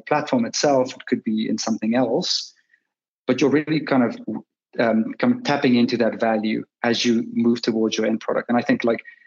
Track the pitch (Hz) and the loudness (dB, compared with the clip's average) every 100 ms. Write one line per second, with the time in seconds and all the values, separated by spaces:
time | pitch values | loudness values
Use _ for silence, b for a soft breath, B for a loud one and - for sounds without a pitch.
0 | - 151 147 131 113 - 151 135 127 - | -2 -2 0 -2 0 0 2 2 0 -6
1 | - 120 - 110 110 110 - 110 110 120 | -4 -4 -2 -2 -2 -2 -2 -2 0 0
2 | 120 139 180 - - - _ _ _ _ | 0 0 -2 -4 -6 -16 _ _ _ _
3 | _ _ - 127 143 143 151 156 - 135 | _ _ -2 2 2 2 0 -2 0 2
4 | 117 - - 110 - _ _ - 117 110 | 2 -2 -8 -10 -12 _ _ -2 0 2
5 | 110 - 123 123 - 143 135 120 120 117 | 0 -2 0 0 0 0 2 4 2 2
6 | 113 101 113 110 107 113 - _ 120 117 | 0 0 0 0 -2 -4 -6 _ -2 0
7 | 123 113 - 120 117 117 - 110 110 110 | 2 0 0 0 2 2 0 0 0 0
8 | 110 110 - - - 120 120 123 117 117 | -2 -2 -2 -4 0 0 0 0 0 -2
9 | B B | B B